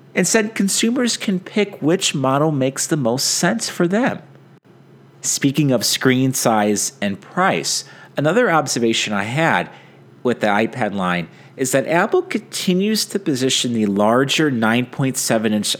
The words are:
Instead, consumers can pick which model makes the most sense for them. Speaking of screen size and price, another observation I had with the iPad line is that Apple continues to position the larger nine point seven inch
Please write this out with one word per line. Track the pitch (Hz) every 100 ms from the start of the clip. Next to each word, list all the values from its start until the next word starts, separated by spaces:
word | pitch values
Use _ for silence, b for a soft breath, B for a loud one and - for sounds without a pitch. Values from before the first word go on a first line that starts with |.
| -
Instead, | - 185 226 214 -
consumers | 196 - 226 254 240 -
can | - 185
pick | - - 202 -
which | 143 175 - 151
model | 131 139 156
makes | 147 131 135 -
the | 160
most | 117 127 -
sense | - 175 226 -
for | - 175
them. | 202 254 104 - - - - _ - - - - -
Speaking | - - 139 139 147
of | 123 -
screen | - 135 127 131
size | 127 131 110 104 101 - -
and | 101 98
price, | - - 185 98 - - - B B -
another | 147 202 240
observation | 165 143 135 117 113 -
I | 101
had | 104 131 160 101 85 B B B B -
with | 123 113
the | 107
iPad | 101 110 123 107
line | 98 92 87 85 B B B
is | 135
that | 135 -
Apple | 165 208 370
continues | 359 226 - - - 180 202 214 -
to | 202
position | 180 131 131 - 127
the | 117 107
larger | 98 104 120 139 - 156
nine | 123 110 117 123
point | - 131 -
seven | - 113 110
inch | 107 101 -